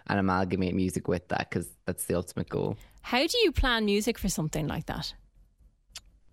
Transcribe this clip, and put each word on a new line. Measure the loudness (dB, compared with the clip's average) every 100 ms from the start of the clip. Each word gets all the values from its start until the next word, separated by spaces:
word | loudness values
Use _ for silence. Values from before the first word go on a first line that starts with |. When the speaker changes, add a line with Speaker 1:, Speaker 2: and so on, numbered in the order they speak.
| -2
Speaker 1:
and | 2
amalgamate | 4 4 2 0 0 2
music | 0 0 -2
with | -2 -2
that, | -4 -2
'cause | -4 -6 -10 -8
that's | -6 -2
the | -2
ultimate | -2 -6 -4
goal. | -2 -2 -4 -12 -16 -2
Speaker 2:
How | 0 2
do | 4
you | 2
plan | 4 2 4 2
music | 2 2 -2
for | -2
something | -2 -2 -2 -2
like | -4 -6
that? | -6 -8 -12 -20 _ -20 _ -20 _ _ -20 -20 _ -20